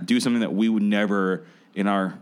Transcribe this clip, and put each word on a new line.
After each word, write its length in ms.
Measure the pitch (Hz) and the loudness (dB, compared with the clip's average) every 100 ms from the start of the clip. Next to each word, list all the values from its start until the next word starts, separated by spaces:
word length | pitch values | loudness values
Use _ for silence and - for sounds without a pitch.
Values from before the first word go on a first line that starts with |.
do 160 | 90 120 | 0 0
something 220 | 123 120 | 2 0
that 120 | 104 | 0
we 160 | 90 113 | 0 2
would 140 | 110 | 2
never, 640 | 104 104 104 101 92 92 - - _ | 2 2 0 0 0 -2 -6 -20 _
in 140 | - 101 | -4 0
our 320 | 101 95 80 | 0 -2 -6